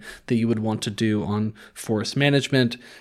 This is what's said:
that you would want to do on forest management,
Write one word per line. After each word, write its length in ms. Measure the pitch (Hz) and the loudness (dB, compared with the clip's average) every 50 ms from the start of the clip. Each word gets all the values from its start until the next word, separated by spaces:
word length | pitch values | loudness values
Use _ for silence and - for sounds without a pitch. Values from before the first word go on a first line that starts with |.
| - - - - _ - | -10 -14 -18 -12 _ -2
that 80 | 123 | 0
you 120 | 113 113 117 | 2 2 2
would 120 | 117 110 | 0 0
want 220 | 107 110 110 110 | 0 -2 -2 -2
to 80 | - 117 | -4 -6
do 320 | 98 - 113 110 107 104 78 | -4 0 0 2 2 0 0
on 280 | 87 104 104 107 110 110 - - - - | 0 -2 -2 -2 -4 -6 -8 -16 -20 -18
forest 420 | - - - 113 107 104 - - | -12 -4 -2 -2 -2 -2 -2 0
management, 600 | 139 143 143 143 139 131 - 139 131 127 117 - - - - - - | 0 2 4 4 2 2 2 2 2 2 2 0 -4 -14 -20 -20 -20